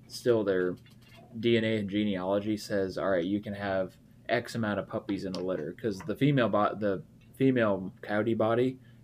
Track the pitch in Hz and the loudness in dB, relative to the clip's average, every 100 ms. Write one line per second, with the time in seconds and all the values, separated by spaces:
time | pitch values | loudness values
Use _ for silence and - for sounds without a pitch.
0 | - - 127 113 101 95 90 - - - | -18 -4 2 2 2 2 0 -2 -10 -20
1 | - - - 117 117 113 110 110 98 104 | -20 -20 -16 -2 2 4 4 0 0 0
2 | 107 92 92 101 104 104 - 104 95 85 | 0 0 0 0 0 -4 -2 -2 -2 -2
3 | 87 92 87 104 107 101 101 95 92 - | 0 0 0 -2 -4 -6 -2 -2 -2 -8
4 | - - - 120 - 117 110 98 90 110 | -20 -14 -2 -2 -2 -4 -2 -2 -4 -6
5 | - 98 95 92 92 90 76 - 117 95 | -4 -4 -4 -4 -2 -2 -4 -6 -4 -4
6 | 92 101 139 139 110 104 104 101 104 95 | -6 0 2 4 2 2 2 0 -2 -2
7 | - - - - 135 127 110 95 92 - | -6 -20 -16 2 4 4 2 0 -4 -10
8 | - 104 104 110 110 117 127 127 - - | -4 -2 0 0 2 2 0 -2 -12 -20